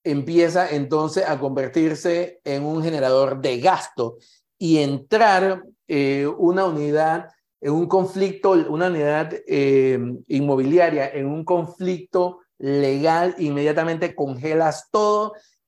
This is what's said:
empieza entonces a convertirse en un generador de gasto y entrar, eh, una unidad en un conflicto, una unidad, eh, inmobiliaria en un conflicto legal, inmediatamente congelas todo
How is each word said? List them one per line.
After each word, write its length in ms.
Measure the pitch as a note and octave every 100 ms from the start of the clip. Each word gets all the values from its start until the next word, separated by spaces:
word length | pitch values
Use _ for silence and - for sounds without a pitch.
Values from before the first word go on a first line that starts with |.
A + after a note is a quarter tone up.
empieza 680 | E3 C#3+ C#3 E3+ E3+ F3 F3
entonces 580 | D3 B2+ D3+ D#3 - D3+
a 100 | C#3
convertirse 1000 | C#3 C3+ C3 E3 D#3+ D3 F3 E3+ F3 -
en 200 | D3 C#3
un 180 | D3 D#3+
generador 580 | E3 D3+ C3 C3 C3+ C3+
de 200 | C3+ A#2+
gasto 560 | F3 F#3 - - A2+ - _ _ _ -
y 220 | E3+ D#3
entrar, 840 | C#3+ C#3 - A3 A3 F#3 F#3+ F#3 - _ -
eh, 400 | D3 C#3 C#3 C#3+ D3
una 260 | E3+ F#3
unidad 640 | F#3+ D3+ D3 D3+ D#3 E3+ - _ _ -
en 120 | C#3+
un 140 | D#3 E3+
conflicto, 680 | F#3+ F#3 F#3+ G3 F#3+ G3
una 340 | F3+ D3+ D3+ F3+
unidad, 460 | E3 D3 D3+ D#3 - -
eh, 520 | D3 C#3 C3+ C3 B2+ A#2+ B2 -
inmobiliaria 800 | C#3 C#3+ C3+ C3+ F3 E3+ D3 C#3
en 180 | C#3+ C#3
un 180 | D#3
conflicto 960 | D#3+ F3 E3 - F#3 F3+ - F#3 F3+ F3+ _ -
legal, 760 | C#3 C#3+ C#3 C#3 D#3+ E3 F3+ F3
inmediatamente 760 | D3+ C#3+ D3 D#3 E3 E3 E3+
congelas 760 | - C#3 B2 D#3 D#3+ D#3+ D3+ -
todo 440 | G#3+ G#3 G#3 G#3+ - _ _